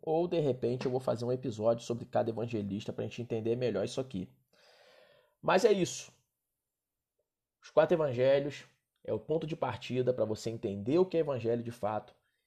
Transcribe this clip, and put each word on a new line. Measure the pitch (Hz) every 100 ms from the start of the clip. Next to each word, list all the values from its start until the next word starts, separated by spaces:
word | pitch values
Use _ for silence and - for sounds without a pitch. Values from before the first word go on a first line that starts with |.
ou | - 160 175
de | 170
repente | 151 131 120 123 139
eu |
vou | 127
fazer | 123 120
um | 120
episódio | 127 131 107 110 117 -
sobre | 120 120
cada | 110 113
evangelista | 110 117 113 101 98 -
pra | - 110
gente | -
entender | 120 113 110 120
melhor | 123 95 110
isso | -
aqui. | 131 95 87 _ _ _ _ - - - - _ _ _
Mas | 151 180
é | 220
isso. | 202 170 - - _ _ _ _ _ _ _ _ _ _ _ _ _ _ _
Os | -
quatro | - 156 175
evangelhos | 151 120 131 139 143 - - _ _ _
é | -
o | 107
ponto | - 156 160
de | 180
partida | 131 117 - 123 127
pra | 123 110
você | 107 -
entender | 113 110 101 101 156
o | 185
que | 165
é |
evangelho | 151 127 113 120
de | 117
fato, | - 101 107 - - _ _